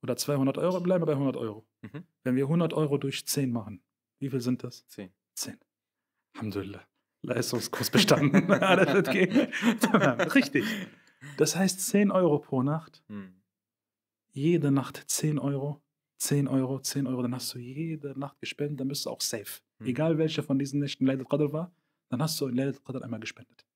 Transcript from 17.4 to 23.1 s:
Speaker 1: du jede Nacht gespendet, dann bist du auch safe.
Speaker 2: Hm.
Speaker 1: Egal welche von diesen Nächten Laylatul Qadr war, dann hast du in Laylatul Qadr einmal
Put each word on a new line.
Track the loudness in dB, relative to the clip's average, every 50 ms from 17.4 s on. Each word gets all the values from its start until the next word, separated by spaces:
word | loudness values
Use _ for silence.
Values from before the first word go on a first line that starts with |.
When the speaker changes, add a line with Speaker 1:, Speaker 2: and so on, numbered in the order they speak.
| -6 -8 -10
Speaker 1:
du | -10
jede | -12 -12 -8 -8 -6 -6 -6 -8 -8 -10 -8 -8
Nacht | -10 -10 _ _
gespendet, | -14 -14 -6 -6 -4 -4 -4 -4
dann | -4 -4
bist | -4 -4 -6
du | -6
auch | -6 -4
safe. | -4 -4 -4 -6 -8 -10 -14 -16 _ _ _ _
Speaker 2:
Hm. | -6 -4
Speaker 1:
Egal | -2 0 2 2 2 2
welche | 2 0 0 -2 -2
von | 0 0 0
diesen | 0 0 -2 -2
Nächten | -2 -2 -2 _ 0 0
Laylatul | 2 0 -2 -2
Qadr | 0 0 0 0
war, | 0 -4 -6 -8 _ _ _ _ _ _ _ _
dann | -4 -2
hast | -2 -2 -2 -2
du | -4 -2
in | 0
Laylatul | 0 0 -2 -2 -6 _
Qadr | -12 -12 -10 -8
einmal | -8